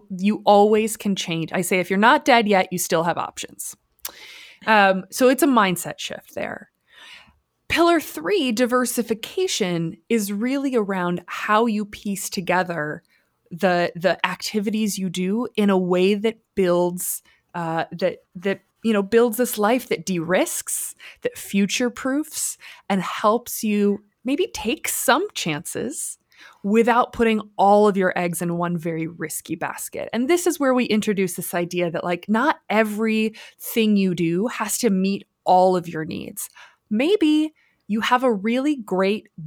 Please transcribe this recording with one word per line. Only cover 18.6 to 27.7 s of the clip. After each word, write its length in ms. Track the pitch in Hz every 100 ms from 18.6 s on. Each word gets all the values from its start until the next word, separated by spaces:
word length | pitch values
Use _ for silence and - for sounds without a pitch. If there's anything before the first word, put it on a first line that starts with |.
| _ _
you 80 | 226
know, 100 | 208
builds 360 | 196 226 240 220
this 180 | 240 -
life 300 | 208 247 -
that 160 | 170 170
de-risks, 880 | 175 160 185 339 - - - - - - -
that 160 | - -
future-proofs, 1200 | - 196 202 - 247 240 262 277 302 - - - - - -
and 100 | 190
helps 640 | 170 - 214 233 - -
you 400 | 220 208 202 202 _ _
maybe 220 | - 285 370
take 340 | - 214 311 -
some 400 | - - 254 403
chances 840 | - 170 151 - - 214 - - - _ _ - _
without 500 | 196 220 226 240 240
putting 280 | - 226 220 - -
all 320 | 196